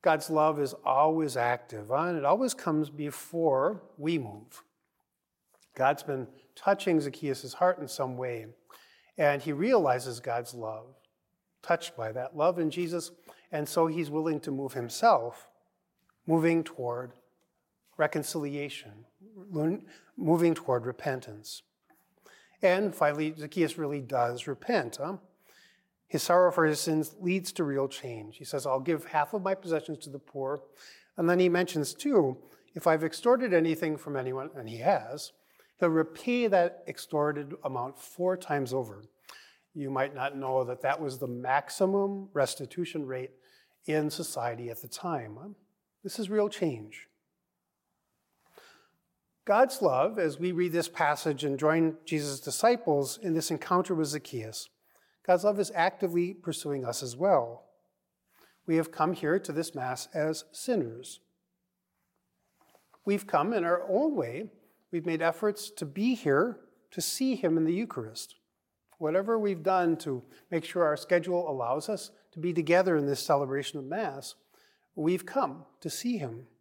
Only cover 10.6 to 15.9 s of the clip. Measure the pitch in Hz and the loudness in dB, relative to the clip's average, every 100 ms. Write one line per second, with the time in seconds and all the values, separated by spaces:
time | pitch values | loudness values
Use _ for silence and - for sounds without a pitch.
10.6 | 110 110 120 _ _ _ _ _ _ _ | -10 -10 -16 _ _ _ _ _ _ _
11.6 | - 170 - - 110 117 127 151 165 175 | -2 -2 -2 -8 -6 -6 -8 2 2 2
12.6 | 160 175 170 170 165 - - - _ 156 | -2 -2 -4 -4 -8 -16 -20 -20 _ -6
13.6 | 147 175 165 160 151 151 160 151 147 135 | -2 2 2 2 -2 -2 -2 -2 -4 -6
14.6 | 139 131 117 - 233 160 117 - - _ | -4 -6 -6 4 4 6 2 -10 -20 _
15.6 | _ _ _ | _ _ _